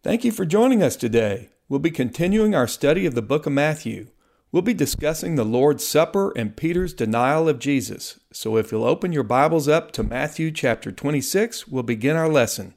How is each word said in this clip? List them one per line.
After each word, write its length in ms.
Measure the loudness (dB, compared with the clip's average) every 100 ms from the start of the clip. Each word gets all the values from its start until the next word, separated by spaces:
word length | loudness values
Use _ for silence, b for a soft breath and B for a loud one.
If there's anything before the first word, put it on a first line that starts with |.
Thank 220 | 0 0 0
you 80 |
for 120 | -2 0
joining 380 | 4 4 4
us 140 | 2 0
today. 500 | 2 2 2 -2 -8 _ _
We'll 100 | -2
be 100 | -2
continuing 640 | -2 -4 0 0 4 4
our 140 | 2 0
study 380 | 0 2 2 0
of 100 | -2
the 60 |
book 240 | -2 -2 0
of 80 |
Matthew. 540 | 0 0 -2 -8 -10 -14 _ _ _ _
We'll 100 | -2
be 120 | 0
discussing 640 | 0 -2 0 -4 -2 -2 -2
the 100 | 0
Lord's 420 | 4 4 2 0
Supper 460 | 2 2 0 -2 -2
and 220 | -6 -4
Peter's 360 | -2 -2 -4
denial 540 | -4 -2 2 2 2 2
of 100 | 0
Jesus. 640 | 0 -2 -2 -10 -14 -16 _
So 240 | -10 -2 0
if 120 | 0
you'll 140 | 0
open 300 | 0 0 0
your 100 | -2
Bibles 460 | 2 2 4 4 4
up 240 | 2 0
to 100 | -4
Matthew 480 | -4 -2 -6 -4 -4
chapter 400 | 0 0 0 -4
twenty-six, 760 | -6 -2 -2 0 0 -2 -6 -6
we'll 140 | -6
begin 340 | -2 -2 0 2
our 100 | 2
lesson. 460 | 2 2 -2 -10